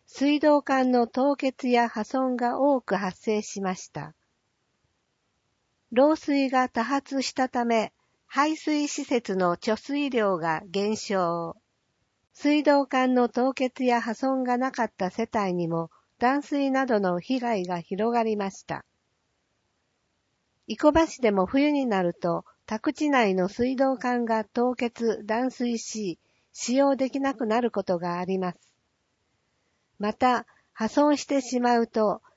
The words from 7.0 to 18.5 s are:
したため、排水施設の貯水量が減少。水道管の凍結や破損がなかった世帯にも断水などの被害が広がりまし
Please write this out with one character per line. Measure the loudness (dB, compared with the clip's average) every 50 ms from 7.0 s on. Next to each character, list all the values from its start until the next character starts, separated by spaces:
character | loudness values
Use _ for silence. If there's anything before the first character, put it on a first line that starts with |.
| -4 -4 -4 -4
し | -4 -4 -2
た | -2 -4 -2
た | -2 -2 0
め、 | 0 0 0 0 -2 _ _ _ _ _ _ _
排 | -6 -2 0 0 0 0
水 | -2 -2 -2 0 0 -2 -4
施 | -4 -6 -4
設 | -2 -2 -2 -2 -2 -2
の | 0 2 0 0
貯 | 0 -2 -2 -2
水 | -2 -4 -6 -4 -2 -2 -2
量 | 0 0 2 0 0 0
が | 0 -2 -2 -2 -4
減 | -6 -4 -2 -2 -2 -2
少。 | -4 -4 -2 0 0 0 0 -2 -4 -6 -8 -10 _ _ _ _ _ _ _ _ _ _ _ _ _ _ _
水 | _ -2 0 2 2 4
道 | 4 4 4 4 2
管 | 0 0 0 2 2 4
の | 2 2 2
凍 | 0 0 0 0
結 | 0 -2 -4 -4 -2 0 0
や | 2 2 2
破 | 0 -4 -4
損 | -2 -2 -2 0 0 0
が | 0 0
な | 0 0 -2
か | -2 -4 -4
っ | -4 _
た | -4 -4 -4
世 | -2 -4 -6 -2 -2
帯 | -2 -2 0
に | 0 -2 -2 -2
も | -2 -4 -4 -6 _ _ _ _ _ 0
断 | 2 2 2 0
水 | -2 -2 -2 0 0 2
な | 2 0 2
ど | 2 2 2
の | 2 0 0 -2
被 | -2 -2 -4 -2
害 | -2 -2 -2 -2 -2
が | -4 -6 -6
広 | -6 -6 -4 -2 -2 0
が | 0 0
り | 0 0 -2
ま | -2 -4
し | -6